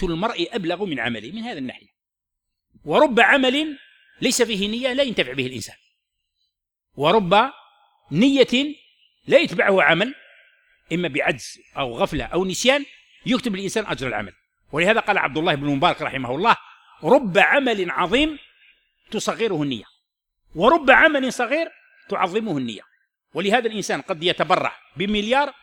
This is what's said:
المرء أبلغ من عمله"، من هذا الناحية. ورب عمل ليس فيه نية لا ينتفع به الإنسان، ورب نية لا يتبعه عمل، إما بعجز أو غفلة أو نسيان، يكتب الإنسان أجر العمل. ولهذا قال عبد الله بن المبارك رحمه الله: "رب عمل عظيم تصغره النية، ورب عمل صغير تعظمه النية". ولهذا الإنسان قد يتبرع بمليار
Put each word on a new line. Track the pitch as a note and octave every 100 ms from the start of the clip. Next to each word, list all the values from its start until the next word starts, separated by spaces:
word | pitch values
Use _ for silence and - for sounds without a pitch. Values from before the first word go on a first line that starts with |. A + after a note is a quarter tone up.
المرء | F#3 E3 G#3+ - E3+ A3+
أبلغ | E3 F3 G3+
من | C3+
عمله"، | A#2 A2+ G#2
من | A3
هذا | A3+ F#3
الناحية. | B2+ - _ _ _ _ _ _ _ _ _ _ D3
ورب | F3 D4+ G#3
عمل | - C4+ B3+ C4+ D#4 C#4 - _ _ _
ليس | A#3 -
فيه | A3+ G#3 G3+
نية | A3+ C4
لا | B3
ينتفع | C#4 F#3+ C3
به | C3+ B2+
الإنسان، | B2+ - - _ _ _ _ _ _ _ _ _ _ _ -
ورب | D3 G#3+ F3+ G3 C4 - - _ _ _ _
نية | C#3+ C4+ C#4 B3 B3 D4 D4 _ _ _ _ -
لا | B3
يتبعه | D#4+ F3 G3+ F#3+
عمل، | D3 E3 A#3 C#4+ - _ _ _ _ _ _
إما | E3 F3
بعجز | C3+ C#3+ C#3+ - - _ C#3+
أو | C3+ A#2
غفلة | G3 D3+ A#2
أو | E3+ F#3+
نسيان، | F3+ A#3+ C#4+ C#4+ - _ _ B3+
يكتب | B3 B3 F#3+
الإنسان | G3 A3+ G3
أجر | D#3+ C3
العمل. | G#2+ G2+ - _ _ _
ولهذا | C#3+ F3 A3+
قال | G#3 F#3+
عبد | D#3 C#3+
الله | F3 D3
بن | C#3+
المبارك | C#3 E3+ D3+
رحمه | C#3+ C3 B2 C3
الله: | A3+ - - - _ -
"رب | D#3 C4 A#3 F3+
عمل | - C#4 B3+ G#3+ F3+
عظيم | C3 F3 A#3 D#4 D4 - _ _ _ _ _ _
تصغره | - - D#3 A3+ E3
النية، | D3 A#2+ - _ _ _ _ _ _ -
ورب | G#3 E4 C#4
عمل | A#3 D#4 D4 C4
صغير | - A#3 D4 E4 - _ _ -
تعظمه | F#3+ F#3 G3 A3 D3
النية". | B2 G#2 - _ _ _ _
ولهذا | D3 G3 A#3 A#3
الإنسان | G#3+ - F3
قد | - F3
يتبرع | E3+ D#3 D#3 F3 B2+ - _ C#3
بمليار | G3+ G#3 G#3 C4 C#4+ -